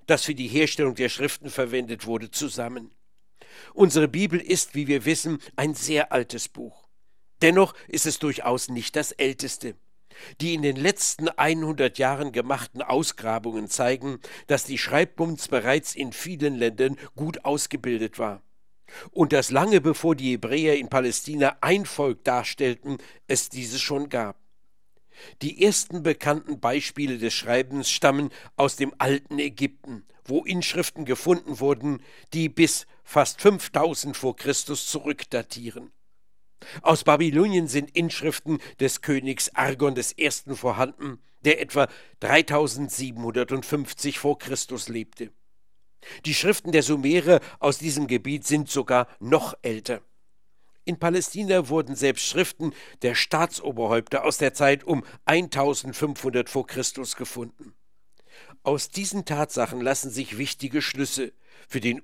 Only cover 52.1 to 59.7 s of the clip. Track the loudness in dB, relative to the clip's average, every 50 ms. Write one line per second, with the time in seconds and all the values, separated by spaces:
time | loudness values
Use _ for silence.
52.1 | 2 2 -2 -2 0 0 0 0 -2 -4 -4 -6 -6 -6 -12 -20 -10 -4 -2 0
53.1 | 0 0 0 2 2 2 2 0 -2 -6 -6 -6 -2 -2 2 2 2 2 2 0
54.1 | -2 0 0 0 0 2 0 0 2 4 4 4 4 4 2 0 -2 -2 -2 -6
55.1 | -14 -2 2 4 4 4 2 0 0 0 0 2 0 -2 -4 -8 -4 -4 -4 -4
56.1 | -4 -4 -4 -2 0 0 -2 0 -2 -4 -4 -4 -4 -4 -4 -4 -6 -6 -8 -8
57.1 | -8 -8 -8 -10 -10 -10 -12 -12 -14 -18 -20 -20 -20 -20 -20 -20 -20 -20 -20 -20
58.1 | -20 -20 -20 -20 -20 -20 -20 -20 -20 -6 -2 0 0 0 -2 -4 -6 -6 -6 -4
59.1 | -4 -4 -4 -2 -2 -2 -2 -2 0 -2 -2 -2